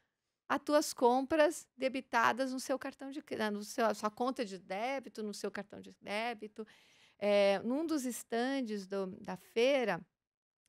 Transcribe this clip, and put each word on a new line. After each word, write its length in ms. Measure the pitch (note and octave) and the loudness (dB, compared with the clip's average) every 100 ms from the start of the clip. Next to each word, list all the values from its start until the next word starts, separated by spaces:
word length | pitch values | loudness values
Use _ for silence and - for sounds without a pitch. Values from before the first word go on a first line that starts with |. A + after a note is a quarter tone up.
| _ _ _ _ _ | _ _ _ _ _
as 120 | C#4 | -2
tuas 300 | - D4 D#4 | 2 2 2
compras 760 | - A#3+ B3+ C4+ D#4+ D4+ D#4 - - | 2 4 4 2 4 4 4 -10 -4
debitadas 800 | C4 C4 - B3 B3 A#3 C4+ | -2 -2 -2 4 4 4 -2
no 60 | C4 | -4
seu 200 | - C4 | -4 -4
cartão 320 | C#4 - C4+ | -4 -10 -12
de 100 | C#4+ | -12
cre-, 280 | - A#3 G#3+ | -8 -4 -2
no 120 | G#3 | -4
seu, 220 | G#3 - A3+ | -6 0 0
a 80 | |
sua 160 | G#3 G#3+ | 0 -4
conta 360 | - B3 C4 G#3+ | -2 -4 -2 -6
de 120 | F#3+ | -8
débito, 640 | F#3 F#3 A#3+ C#4 A#3 - | -8 -6 -4 -4 -6 -8
no 120 | G#3+ | -8
seu 180 | G3+ G3+ | -6 -8
cartão 300 | G3+ G3+ F#3+ | -8 -10 -14
de 100 | F#3+ F#3+ | -16 -16
débito. 640 | - G3+ A#3 A3 G#3+ - G#3+ - _ _ _ _ | -8 -6 -4 -6 -10 -12 -16 -16 _ _ _ _
É, 400 | G#3 G3+ G3 G3 A3+ | 2 6 6 4 2
num 200 | C4+ E4 | -2 0
dos 200 | D#4 B3+ | -2 -2
estandes 840 | A3+ - A#3 B3 C#4 A#3 G#3+ F#3+ | -6 -4 -2 0 -2 -2 -6 -4
do, 200 | G3 F#3+ - | -4 -4 -6
da 160 | F#3+ F#3 | -10 -10
feira, 640 | - - B3 C#4 A3+ E3+ - _ _ _ _ _ | -6 2 4 4 2 -2 -6 _ _ _ _ _